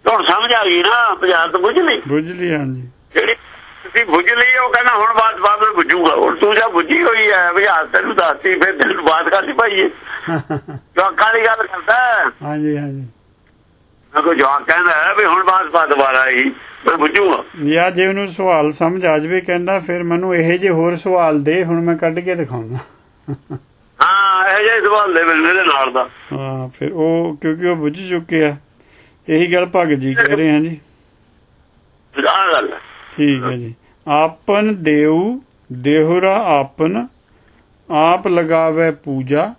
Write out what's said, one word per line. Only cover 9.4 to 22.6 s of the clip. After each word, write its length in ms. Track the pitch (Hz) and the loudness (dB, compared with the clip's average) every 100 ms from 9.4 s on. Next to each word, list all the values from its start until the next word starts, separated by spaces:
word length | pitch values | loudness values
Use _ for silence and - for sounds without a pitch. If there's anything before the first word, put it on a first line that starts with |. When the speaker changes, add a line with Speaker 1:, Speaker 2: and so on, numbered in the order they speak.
| 190 | 0
Speaker 1:
ਪਾਈਏ? 360 | 262 226 196 196 - - - - | 0 0 2 -2 -4 -14 -12 -6
Speaker 2:
<laughs> 680 | 160 - 147 - 139 _ - | -6 -6 -8 -8 -16 _ 0
Speaker 1:
ਜਵਾਕਾਂ 360 | 190 175 214 | 0 2 2
ਦੀ 120 | 226 226 | 2 2
ਗੱਲ 220 | 226 214 | 0 -4
ਕਰਦਾ 260 | 185 165 | -6 0
ਹੈ। 380 | 233 254 220 143 - | 2 2 2 -2 -4
Speaker 2:
ਹਾਂਜੀ, 340 | 147 151 151 147 | -8 -4 -4 -4
ਹਾਂਜੀ। 300 | 147 139 127 _ _ _ _ _ _ _ _ _ _ 151 | -6 -10 -14 _ _ _ _ _ _ _ _ _ _ -2
Speaker 1:
ਮੈਂ 60 | |
ਕੋਈ 140 | 151 151 | 0 2
ਜਵਾਕ 280 | 135 143 | 2 0
ਕਹਿੰਦਾ 280 | 139 165 175 | 0 0 2
ਹੈ 220 | 156 170 | 2 0
ਵੀ 120 | 202 202 | 2 2
ਹੁਣ 180 | 180 | 2
ਬਾਤ 220 | 185 185 160 | 2 0 2
ਪਾ 200 | 165 156 | 0 2
ਦੁਬਾਰਾ 340 | 143 135 131 | 2 2 2
ਆਈ, 240 | 131 127 135 131 - - - | 2 2 0 -4 -18 -6 -2
ਮੈਂ 100 | 165 | 0
ਬੁਝੂਗਾ। 460 | 151 196 196 139 - 170 | 0 2 2 0 -4 -6
Speaker 2:
ਜਾਂ 280 | 147 160 180 | -2 2 0
ਜੇ 160 | 175 190 | 2 0
ਉਹਨੂੰ 200 | 196 202 | 0 -6
ਸਵਾਲ 440 | 175 190 165 151 | -4 0 2 0
ਸਮਝ 340 | 151 165 185 180 | 0 -2 0 0
ਆ 140 | 156 | 0
ਜਾਵੇ, 220 | 156 185 | 0 -4
ਕਹਿੰਦਾ, 380 | 180 175 175 190 | -2 -4 -2 -4
"ਫਿਰ 240 | 170 175 | -2 -6
ਮੈਨੂੰ 320 | 170 170 185 175 | -2 -2 0 0
ਇਹੋ 220 | 165 175 | 2 2
ਜਿਹੇ 160 | 190 | 2
ਹੋਰ 220 | 165 165 170 | 2 0 -2
ਸਵਾਲ 480 | 190 185 165 151 | 0 2 2 2
ਦੇ, 200 | 143 170 | 0 0
ਹੁਣ 180 | 170 170 | 0 0
ਮੈਂ 160 | 170 165 | 0 0
ਕੱਢ 220 | 165 165 | -2 -2
ਕੇ 160 | 180 175 | -4 -4
ਦਿਖਾਉਂਦਾ।" 420 | 151 123 | -4 -8